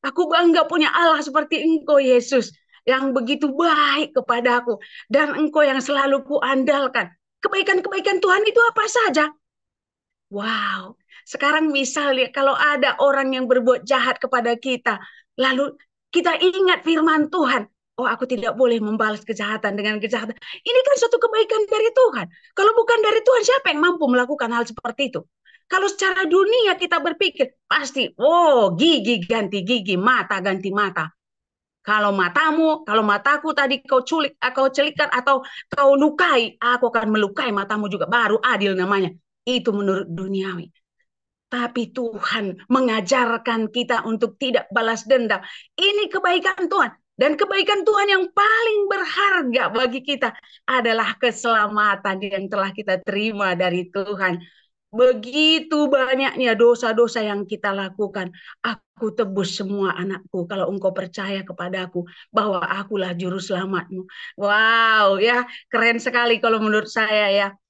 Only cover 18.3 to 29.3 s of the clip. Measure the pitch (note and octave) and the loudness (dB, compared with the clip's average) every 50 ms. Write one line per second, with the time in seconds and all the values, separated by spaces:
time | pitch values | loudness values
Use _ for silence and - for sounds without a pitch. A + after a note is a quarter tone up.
18.3 | B3+ G#3 G#3+ A3+ - A3 C4 A#3+ A#3 A3+ G#3+ G#3 A3 A3 A3 G#3+ G#3+ G#3+ - - | -4 -4 -4 -6 0 2 2 2 2 0 -2 -2 -2 -2 -2 -2 -4 -6 -8 -10
19.3 | A3 G#3+ G#3 G#3 A3 G#3+ G#3+ G3+ G3+ G#3 G3+ G#3+ G#3+ G#3+ G3+ G#3+ A#3 A3 G#3+ G#3+ | -8 -6 -6 -6 -6 -4 -4 -4 -4 -2 -4 -4 -4 -4 -4 -4 -4 -4 -6 -8
20.3 | - - - - - - _ - A#4 B4+ C5 C#5+ C#5+ - A4+ A4+ A#4+ A#4 A#4 A4+ | -12 -14 -16 -18 -18 -10 _ 2 2 4 4 4 2 2 2 2 2 2 2 0
21.3 | A4 A4 A4 A4 A4 A4 G#4+ G4 G#4+ G#4+ A4 A#4 A4+ C5 B4+ A4+ C#4 A3+ F3 - | 2 0 0 0 0 -2 0 0 0 0 0 2 4 4 4 4 2 -2 -8 -8
22.3 | - - _ _ _ - F#4+ G#4+ A4+ A#4 A4 A#4+ A#4 A4+ G#4+ G#4+ G#4+ A4+ A4 B4 | -12 -20 _ _ _ 4 4 4 4 4 4 4 2 2 2 2 2 4 4 4
23.3 | B4+ A#4 - A#4+ B4+ C#5 C#5 E4+ D4+ D4 D#4+ F4+ F4+ D#4+ D4+ C4 B3 B3 B3 B3 | 4 4 4 2 2 2 0 -2 0 2 2 0 2 0 0 2 2 2 2 0
24.3 | - - A#3+ A3+ A#3 A#3 A#3 A3+ A3 - - A3+ A3 - C#4 B3+ - - - _ | -2 -4 -4 -4 -2 -4 -4 -6 -8 -10 -10 -10 -6 -4 -6 -6 -6 -10 -12 _
25.3 | _ _ _ _ - _ _ _ F#4 F#4+ G4 G4 G4 - F#4+ F#4+ F#4 F#4+ F#4+ D#4 | _ _ _ _ -20 _ _ _ -2 0 0 -2 -2 -2 -2 -2 0 0 0 2
26.3 | E4+ F#4+ G4 G4+ A#4 B4+ A4+ G4+ F#4 - F4+ E4+ E4+ E4 C#4 E4+ D4+ - G4+ F4 | 2 2 4 4 2 2 2 2 0 -2 -2 -2 -2 -2 -2 -4 -2 -2 -4 -4
27.3 | - - C4 B3+ _ _ _ _ A3 D4 C#4+ C4 - C4+ A3+ - _ - A3+ D4+ | 0 -2 -4 -4 _ _ _ _ -2 -2 -2 -4 -4 -6 -6 -6 _ 0 2 4
28.3 | E4 F4 F4 D#4 C#4 A#3+ G#3+ F3+ E3+ E3 C#4+ E4+ D#4+ B3+ G3 A3 A#3+ G3+ F3 - | 4 6 6 6 6 4 4 2 2 2 2 2 2 2 0 -2 -2 -2 -2 -2